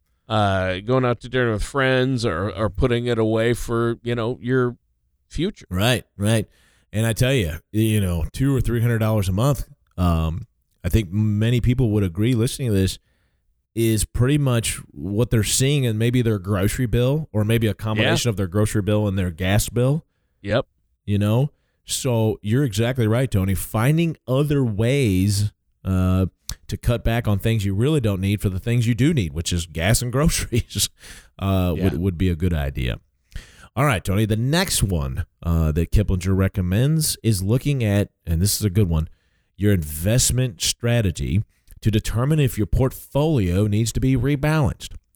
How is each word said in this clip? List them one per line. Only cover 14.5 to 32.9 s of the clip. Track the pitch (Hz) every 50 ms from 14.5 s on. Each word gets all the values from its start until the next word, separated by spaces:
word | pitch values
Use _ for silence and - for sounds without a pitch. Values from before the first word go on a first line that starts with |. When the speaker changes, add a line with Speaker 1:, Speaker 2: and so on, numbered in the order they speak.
| 120 117 107 - - - - -
Speaker 2:
what | - 73 73 92 101 107 123 -
they're | 123 110 101
seeing | - - - 131 139 151 143 127
in | 117 107 107
maybe | 113 123 123 127
their | 117 117 107 101
grocery | 87 98 104 90 98 107 - - 127
bill | 107 107 120 123 131 143 160 151 -
or | - 107 104
maybe | 107 117 117 113
a | 107 98
combination | - 107 110 110 107 113 143 170 156 - 123
Speaker 1:
Yeah. |
Speaker 2:
of | 101 92
their | 98 85
grocery | 87 104 107 107 - 110
bill | 92 107 104 104 107
and | 101 95 98
their | 90 90
gas | 80 - 92 92 101 110 - -
bill. | 107 120 123 131 151 170 - _ _ _ _ _ _ _
Speaker 1:
Yep. | - 101 107 135 - _ _ _ _ _ _ _ -
Speaker 2:
You | 101 101 101
know? | 101 107 110 123 147 - _ _ _ _ _ _ _ -
So | - - - 131 117 113 110 110 - -
you're | - 104 113 135 147
exactly | 117 95 104 117 120 127 131 113
right, | 104 113 123 135 -
Tony. | - 95 92 98 95
Finding | - - - - 107 117 143 156 165 170 165 - - -
other | - 127 135 151 143 151 143
ways, | 131 113 101 98 113 120 139 143 131 107 92 92 95 104 101 101 104 104 - _ _ _ _ _ -
uh, | 95 95 92 92 92 92 92 92 90 _ _ _ - - - _
to | - -
cut | - - 120 120 113
back | - 113 113 120 120
on | 113 101 95
things | - 113 113 110 95
you | 101 95
really | 101 120 147 160 143
don't | 113 107 98 90
need | 95 98 104 101
for | - 104
the | 92 92
things | - 117 120 123 110
you | 120 120
do | 104 127 160 180
need, | 127 92 76
which | 69 82 - - 90
is | 85 80
gas | - 76 80 82 101 120 -
and | 123 123
<laughs> |
groceries, | 107 135 151 165 - - - - - - - - - 104 - - _ _ - - - - - - _ -
uh, | 95 98 95 95 90 90 80
Speaker 1:
Yeah. | - 92
Speaker 2:
would, | 95 - 85
would | 90 98 87 80
be | 95 92
a | 85
good | 78 92 87
idea. | 85 76 69 69 67 67 64 60